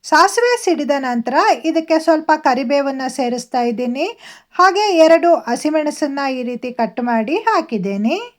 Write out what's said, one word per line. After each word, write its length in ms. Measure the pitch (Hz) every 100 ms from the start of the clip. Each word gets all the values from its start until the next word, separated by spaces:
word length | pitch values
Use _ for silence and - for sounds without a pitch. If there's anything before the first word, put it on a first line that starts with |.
| -
ಸಾಸಿವೆ 480 | 311 370 - 480 480 381
ಸಿಡಿದ 280 | 330 277 285 262
ನಂತರ 280 | 240 233 269 415 269 320
ಇದಕ್ಕೆ 260 | 320 320 320 320
ಸ್ವಲ್ಪ 260 | 311 311 302 311
ಕರಿಬೇವನ್ನ 640 | 254 254 285 277 269 262 254
ಸೇರಿಸ್ತಾ 440 | 247 240 240 247 240
ಇದ್ದೀನಿ. 360 | 226 247 254 359 466 - - _ -
ಹಾಗೆ 260 | 370 381 415 339 320
ಎರಡು 260 | 330 339 330 -
ಹಸಿಮೆಣಸನ್ನ 680 | 240 302 311 302 302 294 277 277 262
ಈ 40 | 240
ರೀತಿ 200 | 247 247 247
ಕಟ್ 220 | 226 226 240
ಮಾಡಿ 260 | 226 220 349 453
ಹಾಕಿದ್ದೇನೆ. 680 | 415 320 220 185 196 214 349 480